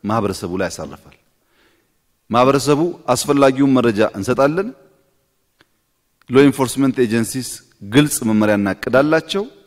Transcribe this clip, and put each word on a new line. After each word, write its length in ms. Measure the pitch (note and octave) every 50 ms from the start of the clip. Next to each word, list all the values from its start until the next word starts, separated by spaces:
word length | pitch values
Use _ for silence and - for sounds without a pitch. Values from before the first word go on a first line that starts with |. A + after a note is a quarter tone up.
| -
ማህበረሰቡ 480 | G2+ A2 A2+ G2+ G2+ F#2 - - F2 F2
ላይ 140 | F#2 F#2 F2
ያሳርፋል። 460 | - - D#2+ C#2+ - - _ - _ _ _ _ _ _ _ _ _ _ _ _ _ _ _ _ _ _ _ _ _ _ _ _
ማህበረሰቡ 500 | G#2+ A#2+ B2+ C3+ C3+ C#3 B2 C#3+ D3 C#3 E3 F3 E3+ - - -
አስፈላጊውን 640 | B2 A#2+ - - C#3+ C#3 C#3 C3+ C3 C3 C#3 C#3
መረጃ 280 | C3 B2+ A#2 A#2+ G#2+ G2 A2 -
እንሰጣለን። 560 | - G#2 G2 - B2 G#2+ C3+ C#3+ D#3 F3+ G3 A#3+ - _ _ _ _ _ _ _ _ _ _ _ _ _ _ _ _ _ _ _ _ _ _ _ _ _ _ _ _ _ _ -
ሎ 120 | A#2+ C3+
ኢንፎርስመንት 540 | C#3 C#3+ C3+ - C3+ A#2 - C3 C#3 C3+ A#2 C3
ኤጀንሲስ 500 | B2 G#2+ A2 A#2 A2+ - - C3 A#2+ - - - _ _ _ _
ግልጽ 340 | G2+ G2+ G#2+ C#3+ D3+ D3 - - B2
መመሪያና 420 | A2+ G#2+ G#2+ G#2+ G#2+ G#2+ G2+ G2+ G2
እቅድ 240 | F#2 - - A#2+ A#2
አላቸው። 480 | C3 C#3+ D3+ D#3+ D#3+ D#3 - - G3 G#3 C#4 - _ _